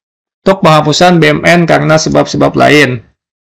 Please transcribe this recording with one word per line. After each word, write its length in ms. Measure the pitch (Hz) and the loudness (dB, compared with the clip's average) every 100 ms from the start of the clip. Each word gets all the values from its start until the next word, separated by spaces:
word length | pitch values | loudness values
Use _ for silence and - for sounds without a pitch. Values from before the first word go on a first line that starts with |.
| _ _ _ _ | _ _ _ _
untuk 240 | 190 190 165 | -4 0 0
penghapusan 560 | 156 151 - 180 170 | 0 0 0 2 2
B 80 | 151 | 0
M 160 | 147 170 | 0 0
N 160 | 175 | 0
karena 320 | 160 147 151 | 0 0 0
sebab-sebab 640 | 156 147 143 147 135 139 143 | -2 0 -2 -2 -2 -2 0
lain. 480 | 127 147 135 123 - _ _ _ _ | 2 2 0 -4 -14 _ _ _ _